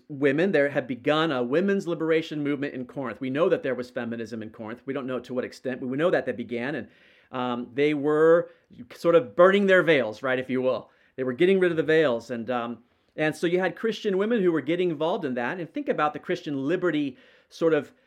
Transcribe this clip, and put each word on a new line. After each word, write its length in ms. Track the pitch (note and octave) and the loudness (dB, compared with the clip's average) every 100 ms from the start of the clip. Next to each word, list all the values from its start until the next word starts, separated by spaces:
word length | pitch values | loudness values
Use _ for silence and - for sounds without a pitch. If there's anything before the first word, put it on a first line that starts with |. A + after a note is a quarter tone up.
| - | -12
women, 420 | C#3 C#3+ C#3+ G3 | 0 2 2 2
there 180 | D3 C#3+ | 2 2
had 160 | C#3+ C#3 | 0 -6
begun 460 | A#2+ D3 D3+ D#3+ | -4 0 0 0
a 100 | B2+ | -2
women's 460 | B2 D3+ G3+ G3 E3 | 0 0 0 -2 -2
liberation 560 | D#3 D#3+ D#3+ D#3+ D3+ | -4 0 0 -2 -6
movement 320 | C#3+ C#3 C#3+ B2+ | -4 -4 -6 -8
in 100 | B2 | -10
Corinth. 340 | D3 B2 G#2 | -8 -8 -6
We 120 | C3 | -4
know 180 | C#3 F3+ | 0 2
that 140 | D#3+ | 2
there 100 | C3+ | -2
was 160 | B2 B2 | -6 -6
feminism 540 | B2+ A#2 A#2 G#2+ A2+ | -8 -6 -8 -8 -10
in 80 | G#2+ | -12
Corinth. 300 | A2 G#2+ A#2+ C3+ | -12 -12 -12 -8
We 80 | |
don't 140 | C#3 B2+ | -8 -6
know 120 | B2+ | -8
to 120 | B2 | -6
what 100 | B2 | -8
extent, 360 | G2+ - C3 B2+ | -8 -8 -8 -6
but 80 | B2+ | -6
we 100 | C3+ | 0
know 140 | F3 | 2
that 160 | C#3+ C3 | 0 -2
they 60 | |
began, 420 | A2 G#2+ A#2+ C3 D3 | -6 -6 -6 -6 -8
and, 120 | - _ _ _ _ | -10 _ _ _ _
um, 380 | C3 B2 A#2+ - | -6 -4 -4 -6
they 220 | C#3 D3 D3 | -2 0 0
were 560 | D3 D#3 D#3+ E3+ E3+ _ _ - - | 0 4 6 6 2 _ _ -20 -20
sort 220 | - E3+ E3+ | -4 4 4
of 200 | B2 - | 4 6
burning 300 | F#3+ G3+ G3 | 6 6 6
their 160 | F#3 | 6
veils, 400 | D#3+ C#3+ G#2+ A2 | 6 4 2 -4
right, 160 | C3 B2+ | -2 -2
if 140 | B2+ | -2
you 100 | B2+ | 0
will. 300 | B2+ A2 - _ _ - | 0 -2 -6 _ _ -6
They 80 | |
were 100 | C3 | -4
getting 260 | B2 F3+ F#3+ | 2 4 4
rid 120 | F3+ | 4
of 60 | D#3+ | 2
the 60 | |
veils. 460 | D3 D#3+ D3 A#2 A#2 | 2 4 4 0 -4
And, 200 | A#2 A2+ | -8 -4
um, 260 | B2 A#2 A2+ _ _ _ - | -4 -4 -10 _ _ _ -4
and 200 | D#3 D3 | -2 0
so 120 | F3 | 0
you 120 | F3 | 0
had 160 | F#3 - | -2 -2
Christian 440 | A3+ A3 G#3+ F#3 | -4 -2 -2 0
women 240 | G#3+ A#3+ | 0 2
who 80 | F3+ | 2
were 100 | D#3+ | 0
getting 300 | C3 F3 F3+ | -2 -2 0
involved 340 | D3 D#3+ A3 C#3+ | 0 -2 -2 -4
in 80 | B2 | -4
that. 240 | A#2+ F#3 | -4 -6
And 120 | D#3 | -8
think 180 | D4 C#4 | -8 -4
about 240 | D#3 D3+ | -2 -2
the 60 | C#3+ | -2
Christian 480 | - F3 E3 C#3 C#3 | -6 -6 -4 -4 -2
liberty 500 | F3+ F3 D3+ C#3+ - - _ _ | 0 0 0 -4 -8 -20 _ _
sort 240 | - E3 | -2 0
of, 180 | D3+ B2 _ | 0 -2 _